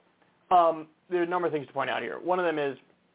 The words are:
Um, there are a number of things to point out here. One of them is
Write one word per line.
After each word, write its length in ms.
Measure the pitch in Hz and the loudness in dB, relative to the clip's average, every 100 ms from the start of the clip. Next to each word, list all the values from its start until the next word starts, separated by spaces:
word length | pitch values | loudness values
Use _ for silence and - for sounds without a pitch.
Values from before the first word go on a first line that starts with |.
| _ _ _ _ - | _ _ _ _ 2
Um, 360 | 180 165 160 156 _ - | 6 6 2 -8 _ -6
there 100 | 180 | -2
are 40 | |
a 40 | 170 | -2
number 180 | 180 170 | -2 -2
of 60 | |
things 140 | 151 127 | -2 -4
to 60 | |
point 180 | 139 127 | -6 -4
out 100 | 117 | -4
here. 180 | 117 71 | -6 -6
One 160 | 170 180 | -2 0
of 80 | 175 | 0
them 120 | 151 | -2
is 200 | 143 135 _ _ _ | -4 -6 _ _ _